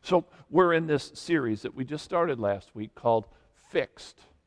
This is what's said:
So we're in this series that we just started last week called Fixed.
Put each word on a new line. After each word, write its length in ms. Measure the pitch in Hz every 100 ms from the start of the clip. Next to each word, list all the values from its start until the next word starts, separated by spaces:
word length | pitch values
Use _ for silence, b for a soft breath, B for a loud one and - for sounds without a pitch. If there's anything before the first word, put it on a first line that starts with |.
So 240 | - 180 - B B
we're 220 | 151 180
in 160 | 165 160
this 240 | 147 -
series 480 | - - 165 123 107
that 140 | - -
we 80 |
just 200 | 131 151
started 360 | - 180 170 131
last 340 | 104 101 -
week 220 | 113 107 -
called 320 | 120 113 110 b b _ _
Fixed. 480 | 180 131 - - - - _